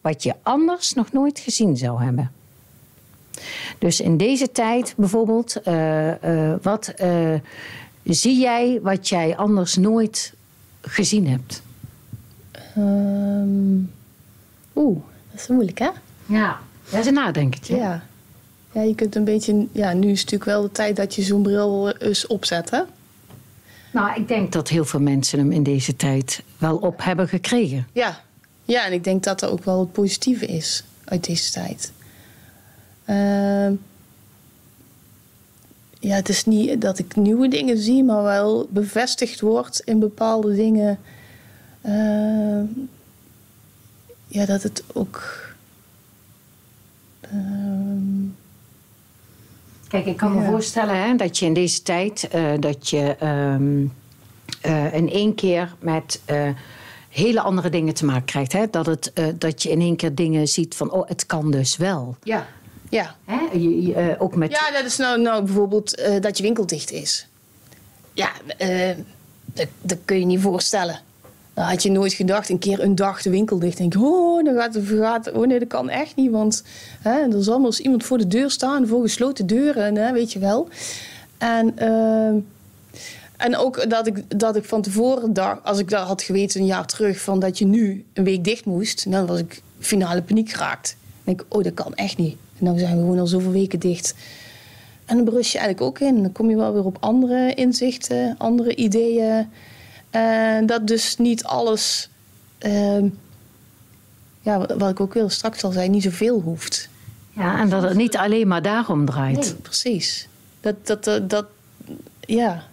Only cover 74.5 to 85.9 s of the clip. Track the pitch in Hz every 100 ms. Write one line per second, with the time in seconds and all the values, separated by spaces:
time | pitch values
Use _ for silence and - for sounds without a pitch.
74.5 | 247 233 220 202 214 220 233 226 226 247
75.5 | 247 240 - 254 - 311 - 262 220 214
76.5 | 214 - - - - 214 262 277 208 202
77.5 | 247 254 214 269 247 - 254 185 220 277
78.5 | - 262 277 226 240 226 - 254 269 185
79.5 | 226 294 247 208 208 226 247 226 202 196
80.5 | 220 339 - - - - - - - 233
81.5 | 226 226 226 226 220 220 220 220 214 202
82.5 | - - - - - - - - - 240
83.5 | - 254 254 226 226 226 196 - 208 226
84.5 | 214 208 220 208 202 247 262 233 185 190
85.5 | 202 - 202 185